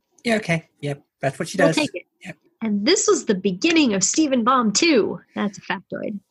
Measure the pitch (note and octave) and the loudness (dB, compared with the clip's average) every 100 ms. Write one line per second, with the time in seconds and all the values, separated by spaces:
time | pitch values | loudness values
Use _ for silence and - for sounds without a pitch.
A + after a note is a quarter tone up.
0 | _ _ A#3+ G#3+ G#3+ E3 - _ C#3+ C#3+ | _ _ -2 -2 0 -4 -4 _ -8 -8
1 | _ _ C#3 - E3+ F3+ E3 D#3+ D4+ - | _ _ -6 -4 -6 0 2 2 -2 -6
2 | - _ F3+ - _ _ A3 G3+ G#3 A3+ | -16 _ -20 -20 _ _ -4 -2 2 2
3 | - C#4 - F#3+ G3+ F3+ E4 E4 C4+ G3 | 2 0 0 -2 -2 0 2 4 2 2
4 | - - D4+ C4 A3+ C4 A3 G#3 E4+ B3+ | 0 0 0 2 2 2 2 2 4 4
5 | - - - G#3 G#3 - - F#3 - - | 2 -4 -10 -6 -6 -6 -8 -8 -8 -10
6 | - G3+ - | -8 -10 -4